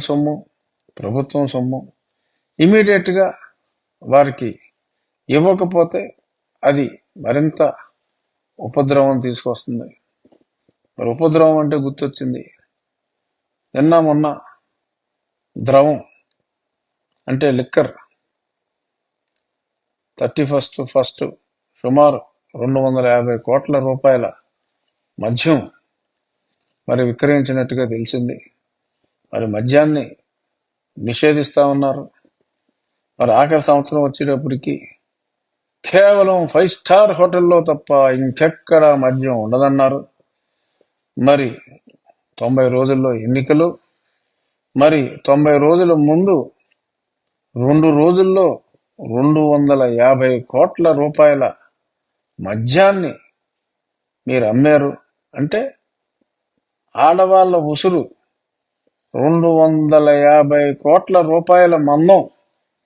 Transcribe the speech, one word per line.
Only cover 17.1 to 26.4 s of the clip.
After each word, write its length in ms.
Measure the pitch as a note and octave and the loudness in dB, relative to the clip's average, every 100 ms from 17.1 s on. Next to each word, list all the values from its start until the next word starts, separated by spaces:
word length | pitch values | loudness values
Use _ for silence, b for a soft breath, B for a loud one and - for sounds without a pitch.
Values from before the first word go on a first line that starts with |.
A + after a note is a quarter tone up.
| _ - | _ -8
అంటే 160 | C3 D3 B2+ | -2 0 -2
లిక్కర్ 340 | B2+ D#3+ C3+ - _ _ _ _ _ _ _ _ _ _ _ _ _ _ _ _ _ _ _ _ _ - | -2 -2 -2 -8 _ _ _ _ _ _ _ _ _ _ _ _ _ _ _ _ _ _ _ _ _ -8
థర్టీ 260 | B2 D#3 C#3 | -6 -4 -2
ఫస్ట్ 280 | C#3 - - B2 | -4 -4 -12 -4
ఫస్ట్ 300 | C3+ B2 - C#3 - _ _ _ _ | -4 -4 -8 -10 -10 _ _ _ _
సుమారు 380 | B2 C#3 D3 B2 - _ _ B2+ | -2 2 2 0 -12 _ _ -10
రెండు 180 | B2+ C3+ | -4 -2
వందల 220 | C3 C3 B2 | -2 -2 0
యాభై 220 | A#2+ A#2+ A#2 - | 0 -2 -6 -2
కోట్ల 320 | C#3 D3 C#3 C3 | -4 -2 -4 -4
రూపాయల 380 | C3 C3+ B2 G#2 - _ _ _ _ _ _ _ - | 0 0 0 -2 -10 _ _ _ _ _ _ _ -10
మద్యం 360 | A2 A#2+ D#3+ C#3 F2+ _ _ _ _ _ _ _ | -6 -4 0 -2 -2 _ _ _ _ _ _ _